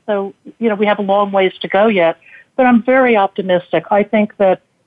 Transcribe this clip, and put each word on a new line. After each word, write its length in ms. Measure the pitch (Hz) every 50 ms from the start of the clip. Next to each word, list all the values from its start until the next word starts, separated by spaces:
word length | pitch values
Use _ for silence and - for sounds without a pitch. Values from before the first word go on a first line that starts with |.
| _
So, 280 | - 208 202 196 196 196 _ _ - - _
you 80 | 226 233
know, 80 | 214
we 100 | 196 208 208
have 120 | 208 202
a 20 | 208
long 280 | 190 196 202 202 202
ways 220 | 196 196 190 185 - -
to 80 | - 175
go 180 | - 190 208 226
yet, 300 | 220 185 170 165 165 _ _ _ - - - _ _ -
but 80 | 262
I'm 180 | 247 247 233 208
very 320 | - 254 262 262 247 233
optimistic. 680 | 208 196 190 _ - 190 185 180 175 175 _ - 165 165 -
I 120 | 214 202 208
think 320 | 208 - 214 208 208 - _
that 240 | 202 190 185 - _ _ _ _ _